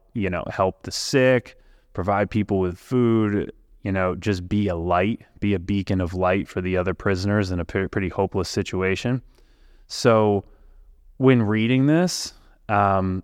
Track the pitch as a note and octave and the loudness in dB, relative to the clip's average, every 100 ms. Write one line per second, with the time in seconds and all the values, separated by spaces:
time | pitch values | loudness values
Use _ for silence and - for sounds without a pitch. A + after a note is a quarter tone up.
0 | _ A#2 F#2+ F2 - - F#2+ - - - | _ -6 -4 -4 -6 -2 -2 -2 -10 -8
1 | - C#3 B2+ B2 - - - _ _ - | 0 4 4 2 -2 -14 -20 _ _ -6
2 | F#2 G2 G2+ A2 G2+ G2 F#2 F2 - B2+ | -2 0 0 0 0 0 -2 -4 -4 0
3 | A#2 A2+ G#2+ G2+ - - _ - G#2 F#2+ | 2 2 2 0 -4 -10 _ -12 -4 -2
4 | F#2 F2+ G#2 F#2+ F2+ G#2 G2+ E2+ F2 F2 | -2 -2 -2 -4 -2 -2 0 -2 0 0
5 | G2+ A#2 - - G2+ G2 F2 G2+ F#2 F#2+ | 0 -2 -10 -4 -2 -2 0 -2 0 0
6 | F2 F#2 F#2 G2 - - F#2 F#2 F2+ F2+ | 0 0 0 0 -2 -6 -2 0 -2 -2
7 | G2+ F#2 G2+ G#2 F#2 F2+ E2+ G2+ F#2 A2 | -2 0 0 0 0 -4 -4 -4 -4 -4
8 | F#2 - F#2+ G2 F2 - F#2 F#2 F#2+ F#2+ | -4 -2 -2 -2 -4 -4 -4 -2 -2 -2
9 | A#2+ B2+ - _ _ _ - - - - | -2 -4 -6 _ _ _ -20 -20 -14 0
10 | B2 A2 G#2+ G2+ - - - - - - | 4 4 4 2 -4 -16 -20 -20 -20 -20
11 | - - C3 B2 G#2 A2 A2+ C3 C#3 D#3+ | -20 2 4 4 4 0 2 2 4 2
12 | F3+ - - - - _ - G#2 G2+ F#2+ | 2 -2 -10 -14 -20 _ -2 0 2 2
13 | F#2+ F#2 | 0 -4